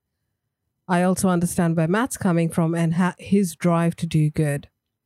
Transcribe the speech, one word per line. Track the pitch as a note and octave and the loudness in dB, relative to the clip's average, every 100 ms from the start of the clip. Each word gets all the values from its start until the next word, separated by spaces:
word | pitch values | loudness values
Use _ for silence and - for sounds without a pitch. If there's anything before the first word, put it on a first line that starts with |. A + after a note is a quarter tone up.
| _ _ _ _ _ _ _ _ - | _ _ _ _ _ _ _ _ -2
I | F3 | 0
also | F#3 F3+ F#3+ | 2 2 0
understand | F3 F3 - E3 | 0 0 0 0
where | E3 D#3+ | 0 0
Matt's | G#3 C4+ | 0 -2
coming | - G3 E3+ E3 | -2 0 0 0
from | F3 E3 | 0 -2
and | E3+ E3 | 0 0
ha-, | E3 F3+ - | 2 0 -2
his | - G3 F#3 - | -2 0 0 -2
drive | F3 E3+ E3+ - | 0 2 0 -2
to | E3 | -2
do | D#3 D3+ | 0 0
good. | D#3 D3+ C#3+ - _ _ _ | 0 -2 -4 -10 _ _ _